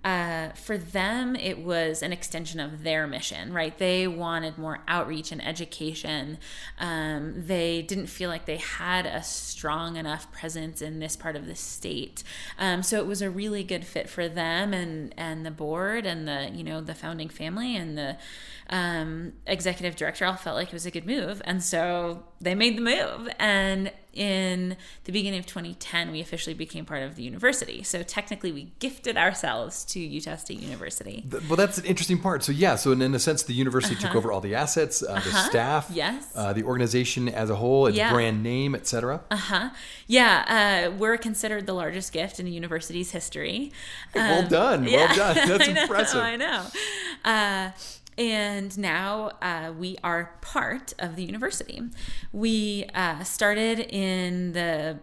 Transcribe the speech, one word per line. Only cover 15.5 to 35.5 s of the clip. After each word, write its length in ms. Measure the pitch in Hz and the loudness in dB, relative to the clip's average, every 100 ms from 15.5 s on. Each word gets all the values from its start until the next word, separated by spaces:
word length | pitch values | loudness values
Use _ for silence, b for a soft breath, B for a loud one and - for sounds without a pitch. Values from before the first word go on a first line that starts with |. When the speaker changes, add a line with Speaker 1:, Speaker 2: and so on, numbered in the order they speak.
Speaker 1:
board 540 | 151 151 160 196 226 | -6 -4 -2 -2 -2
and 240 | 202 165 156 | -2 -4 -4
the, 220 | 143 139 | -4 -4
you 120 | 170 | -6
know, 180 | 160 156 | -8 -8
the 120 | 156 | -8
founding 360 | 156 165 165 160 | -8 -8 -8 -10
family 440 | - 156 196 247 | -8 -6 -4 -2
and 220 | 226 165 151 | -4 -4 -4
the, 220 | 143 - B B B B - | -6 -8 B B B B -4
um, 680 | 180 175 170 160 160 175 - - | -2 0 -2 -2 -6 -8 -10 -4
executive 500 | 190 185 175 180 160 | 0 0 -2 -4 -2
director 280 | 156 - 185 | -4 0 0
all 100 | 185 | 0
felt 200 | 170 120 | -4 -4
like 120 | 175 | -4
it 40 | |
was 140 | 175 175 | -6 -6
a 40 | |
good 160 | 170 165 | -6 -2
move. 340 | 277 180 202 175 | -2 -2 -6 -2
And 160 | 185 | -2
so 640 | 175 170 175 175 170 170 - - | 0 2 2 0 -2 -6 -12 -6
they 140 | 175 | -2
made 220 | 185 240 220 | 4 4 4
the 60 | |
move. 460 | 233 294 - - 233 - | 2 2 0 -4 -8 0
And 520 | 214 196 196 190 190 - - | 4 4 4 2 -2 -6 -14
in 640 | - 202 190 185 180 185 185 B B | -2 0 2 2 0 -2 -4 B B
the 80 | - | -4
beginning 280 | 190 202 190 | -2 0 -4
of 40 | |
twenty 300 | 175 170 170 | -6 -10 -10
ten, 380 | 175 - 170 165 | -10 -4 -2 -2
we 80 | 156 | -6
officially 340 | 170 165 - | -6 -6 -6
became 320 | 160 160 165 151 | -6 -8 -10 -8
part 160 | 147 | -8
of 140 | 135 156 | -8 -8
the 60 | |
university. 580 | 123 - 247 277 - - | -10 2 4 4 -4 -6
So 200 | 190 175 | -4 -4
technically 480 | 175 - - 202 185 | -2 -6 -6 -6 -6
we 200 | 143 170 - | -6 -12 -8
gifted 380 | 262 262 247 220 | -8 -6 -2 2
ourselves 680 | 175 180 156 113 110 - - | 2 2 -2 -2 -4 -6 -6
to 140 | 185 | -6
Utah 360 | 160 143 156 156 | -6 -6 -8 -10
State 240 | - - | -10 -10
University. 680 | - 127 - - - - 131 | -10 -10 -8 -8 -8 -10 -8
Speaker 2:
Th-, 140 | 123 156 | -6 2
well, 80 | 165 | 4
that's 220 | 196 196 | 4 4
an 60 | |
interesting 340 | 170 175 165 180 | 0 2 4 2
part. 240 | 190 151 | 4 2
So 80 | - | 2
yeah, 240 | 143 185 113 | 4 6 6
so 160 | 139 | 6
in, 100 | 127 | 6
in 120 | 131 | 4
a 40 | 131 | 4
sense, 240 | 156 151 | 4 2
the 100 | - | 0
university 440 | 123 131 127 117 104 | 2 4 4 2 0
took 140 | 104 | 2
Speaker 1:
Uh-huh. 80 | 113 | 2
Speaker 2:
over 140 | 110 | 2
all 80 | 98 | 0
the 140 | 98 | 0
assets, 480 | 110 143 165 151 - | 0 2 2 2 0
uh, 120 | - | 0
the 160 | 98 190 | -2 2
Speaker 1:
Uh-huh. 180 | 202 185 | 2 4